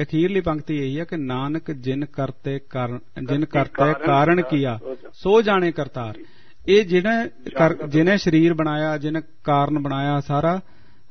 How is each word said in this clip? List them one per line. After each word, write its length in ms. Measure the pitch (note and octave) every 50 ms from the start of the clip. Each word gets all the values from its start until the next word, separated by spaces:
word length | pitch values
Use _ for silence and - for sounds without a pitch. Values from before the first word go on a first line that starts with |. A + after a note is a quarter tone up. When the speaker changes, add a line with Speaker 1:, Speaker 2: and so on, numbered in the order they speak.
Speaker 1:
ਅਖੀਰਲੀ 380 | D3 - D#3+ D#3 E3+ F#3 G3+ F#3+
ਪੰਕਤੀ 360 | F3 E3+ D#3 D3+ C#3+ - D#3
ਇਹੀ 220 | D3 C#3 C3 C3+ D3+
ਆ 60 | E3+
ਕਿ 120 | - F#3
"ਨਾਨਕ 540 | D#3+ C#3 B2+ B2+ B2+ C3+ C#3+ D3+ D#3+ - -
ਜਿਨ 340 | D3+ C3 B2 B2+ C3+ C#3 D3
ਕਰਤੇ 540 | D3 - - C3+ C3 B2+ - - C#3 C#3 C#3
ਕਾਰਨ, 400 | - - - C3 B2 A#2+ B2 B2 - - - - C3 B2
ਜਿਨ 160 | C#3 C#3+ D#3
Speaker 2:
ਕਰਤੇ 260 | - - C#3+ C3+ - -
Speaker 1:
ਕਰਤੇ 0 |
Speaker 2:
ਕਾਰਨ 180 | - C3+ D3
Speaker 1:
ਕਾਰਨ 440 | D#3 C#3+ D3+ D#3+ C#3 C#3 D3 D#3+ F3
Speaker 2:
ਕੀਆ, 120 | F3+ D#3+ -
Speaker 1:
ਕੀਆ, 280 | D3+ C#3+ C#3 B2+ A2+ G#2+
Speaker 2:
ਸੋ 160 | - C3 C3
ਜਾਣੇ।" 160 | - - -
Speaker 1:
ਸੋ 300 | - - - F#3 G3+ A3+
ਜਾਣੇ 300 | A3 G#3+ G3+ F#3+ F3+ E3+
ਕਰਤਾਰ। 420 | - D#3+ C#3+ B2 - C3 A#2 A2 G#2+ - - - - - - - - - - -
ਇਹ 160 | F#3+ G#3+ A3
ਜਿਹਨੇ 440 | E3+ F3+ F3+ F3+ A3 A#3 A#3 A#3 - - - - -
ਕਰ-, 80 | - -
Speaker 2:
ਜਾਣਦਾ 280 | E3 D#3+ E3+ C#3 D#3
Speaker 1:
ਜਿਹਨੇ 300 | D3+ C#3 D#3 D#3+ F3+ G#3
ਸਰੀਰ 380 | F#3+ - F#3 D#3+ D#3 E3 E3+ E3+
ਬਣਾਇਆ, 440 | D#3 D#3 D#3 D3+ D3+ D#3 D#3 D#3 D3+
ਜਿਹਨੇ 240 | C#3 D3+ D#3 D#3+ D#3 - - - -
ਕਾਰਨ 340 | - C#3+ C#3+ C#3+ C#3 D3+ D3+
ਬਣਾਇਆ 420 | C#3 C#3+ C#3 C3+ C#3 C#3+ C#3+ C#3+
ਸਾਰਾ, 400 | C#3 - C#3+ C#3+ D3+ E3 F3+ F#3+ - - - - - - - - - -